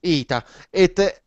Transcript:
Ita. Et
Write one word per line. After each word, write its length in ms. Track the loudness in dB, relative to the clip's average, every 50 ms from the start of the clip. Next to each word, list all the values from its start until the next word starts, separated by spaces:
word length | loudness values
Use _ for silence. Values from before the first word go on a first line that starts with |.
Ita. 420 | -4 -2 -2 -2 -2 -4 -6 -6 -6 -10 -20 -20 -20 _
Et 280 | 0 2 2 2 2 0 -2 -2 -2 -8 _